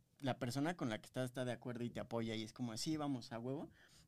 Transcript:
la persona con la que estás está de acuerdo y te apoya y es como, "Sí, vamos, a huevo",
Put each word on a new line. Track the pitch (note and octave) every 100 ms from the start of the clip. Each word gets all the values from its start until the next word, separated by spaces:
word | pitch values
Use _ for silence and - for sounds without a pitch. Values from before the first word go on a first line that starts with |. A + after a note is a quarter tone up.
| _ -
la | C3+ A#2
persona | B2 C#3 D#3 F3+
con | C3
la | G#2+
que | -
estás | B2+ B2+
está | C3+ B2+
de |
acuerdo | A#2 B2+ A#2
y | A#2+
te | A2
apoya | - A#2 A2+ A2
y |
es | G#2+
como, | - B2 A2
"Sí, | D#3+ D#3
vamos, | C#3+ B2+ -
a | A2+
huevo", | A#2+ C#3 E4 - - -